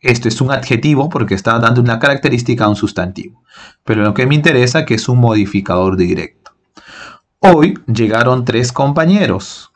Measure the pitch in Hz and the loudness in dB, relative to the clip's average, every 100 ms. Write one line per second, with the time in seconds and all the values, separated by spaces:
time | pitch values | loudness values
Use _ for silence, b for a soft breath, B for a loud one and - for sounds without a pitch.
0 | 131 120 117 110 131 135 - 117 143 143 | 0 0 0 -2 -2 -2 -2 -2 2 0
1 | 143 151 120 98 - 113 113 120 120 113 | 0 -2 -2 -2 0 0 2 2 2 2
2 | 143 139 135 123 120 117 107 104 104 - | 0 0 -2 -2 -2 0 0 0 -2 -4
3 | 90 95 - _ _ B B B - 107 | -8 -8 -16 _ _ B B B -4 0
4 | 104 101 127 147 156 135 123 160 160 110 | 0 0 0 2 2 2 2 0 -2 -4
5 | - 123 117 107 98 101 98 90 92 95 | 0 2 2 2 0 -2 -2 0 0 0
6 | 90 90 82 _ - _ _ - B B | 0 -2 -6 _ -20 _ _ -20 B B
7 | B B _ _ 196 165 165 - - 117 | B B _ _ 4 6 4 0 -4 0
8 | 113 110 120 127 123 113 123 - 139 147 | 0 2 0 0 0 -2 -2 -2 -2 0
9 | 160 202 175 95 - - - | 2 2 2 -2 -6 -18 -20